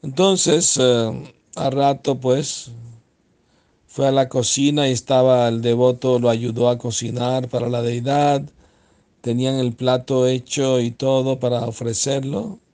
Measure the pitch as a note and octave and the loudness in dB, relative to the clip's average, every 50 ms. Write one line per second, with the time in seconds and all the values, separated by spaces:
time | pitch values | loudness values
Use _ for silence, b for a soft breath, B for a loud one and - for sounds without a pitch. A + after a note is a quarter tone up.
0 | - D3 C3 C3+ F3+ G3 F#3+ F3+ - - D3+ D3+ - - - - B2+ B2+ B2 A#2+ | -10 -8 -2 2 2 2 2 2 2 2 2 2 2 0 0 2 4 4 4 2
1 | A2+ A2+ - B2+ C3+ C3+ - _ _ _ - - C3+ C3+ C3 C#3 C#3 C#3 C#3 C3+ | 2 -2 -4 -8 -12 -16 -20 _ _ _ -10 -4 -4 -2 0 2 2 2 0 0
2 | _ C#3 C3+ C3 B2+ C3 B2+ C#3 D3+ - - - - - A#2 A#2 A#2 A#2 - - | _ -4 -4 -2 0 0 0 0 0 -6 -8 -12 -12 -16 -18 -18 -18 -20 -20 -20
3 | _ _ _ _ _ _ _ _ _ _ _ _ _ _ _ _ _ _ - - | _ _ _ _ _ _ _ _ _ _ _ _ _ _ _ _ _ _ -4 0
4 | C3+ C3+ C3+ C#3 C3 B2+ - C3 A#2+ - - C3+ C#3 C#3+ D3 D3 C#3+ C3+ C3 A#2+ | 0 2 2 2 0 0 0 -2 -2 0 0 0 2 2 2 2 0 0 0 -2
5 | - - C3+ B2+ B2+ C3 B2+ B2 A#2+ A#2 A2+ A#2 A#2 A#2+ A#2 A#2+ B2 B2+ B2+ B2 | -2 0 2 4 6 6 6 4 4 2 0 0 0 0 2 4 4 2 2 2
6 | - C3 B2+ B2 A#2+ A#2+ A#2 A2+ A#2 A#2+ A2+ A#2 A#2+ A#2+ B2 A#2+ - A#2+ A2+ - | 0 0 2 4 4 2 2 2 -2 -4 -2 0 2 2 0 0 -4 -6 -6 -6
7 | A#2 A2+ A2+ A#2+ A#2+ B2 C3 C3 B2+ A#2+ - B2 A#2+ A#2+ B2 A#2+ A#2+ A#2+ A#2+ A#2+ | -6 -6 -6 -4 -4 -2 -2 -2 -4 -4 -4 -4 -4 -2 -4 -2 -2 -2 -4 -4
8 | A#2+ C3+ C#3 C#3+ D3 C#3+ C#3+ C#3 C#3+ D3 _ b b b b b b b b b | -2 0 0 2 2 2 2 0 -2 -8 _ b b b b b b b b b
9 | b b b _ - A#2+ A#2 B2 B2+ C3 C3+ C3 B2+ B2 A2+ - B2+ B2+ B2+ B2+ | b b b _ -6 -4 -2 0 0 0 0 0 -2 -2 -4 -2 0 0 0 0
10 | B2+ - C3+ B2+ B2+ B2+ C3 B2+ B2 - - - C#3 C3+ C3 B2+ A#2+ A#2+ A#2 _ | 0 0 0 2 2 2 0 -2 -4 -6 -4 -2 0 2 2 2 0 -2 -4 _
11 | - C3 C3+ C3 B2+ C3+ C3 B2+ B2+ B2 B2 A#2+ A#2+ A#2 A2+ - A#2+ A#2 A2+ - | -2 0 0 2 0 0 -2 -2 -2 -2 -2 -2 -4 -6 -8 -6 -6 -6 -4 -4
12 | - C#3+ C#3 C#3 C3+ C3+ C#3+ F#3 A3+ A3 F#3+ - _ _ | -4 -2 -2 -4 -4 -4 -6 -6 -6 -8 -12 -14 _ _